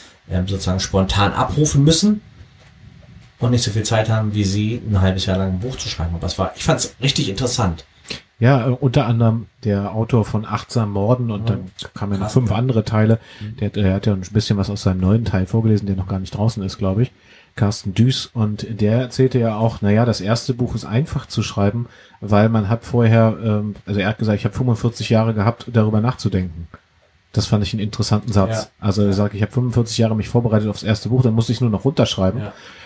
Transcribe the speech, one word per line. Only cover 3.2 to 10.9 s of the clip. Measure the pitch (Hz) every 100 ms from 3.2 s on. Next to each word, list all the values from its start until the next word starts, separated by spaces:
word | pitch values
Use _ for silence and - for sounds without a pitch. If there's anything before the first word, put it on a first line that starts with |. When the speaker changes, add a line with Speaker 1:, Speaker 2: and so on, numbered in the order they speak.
| - _
Speaker 1:
und | 120
nicht | 120
so | 113
viel | 104
Zeit | 101 110 110
haben, | 113 107
wie | 104 98
sie | 101 107 120 110
ein | 98
halbes | 95 95 98
Jahr | 92
lang | 95
ein | 92
Buch | 117 135
zu | -
schreiben. | - 85 85
Aber | 85
es | -
war, | 92 -
ich |
fand's | - 160 - -
richtig | 135 - 131
interessant. | 98 127 - 101 82 - _ - - - _
Speaker 2:
Ja, | 117 135 117
äh, |
unter | 123 139 120 117
anderem | 117 117 113 110 _ 107
der | 101 101
Autor | 107 113 120
von | 104 107 107
Achtsam | 104 - 120 107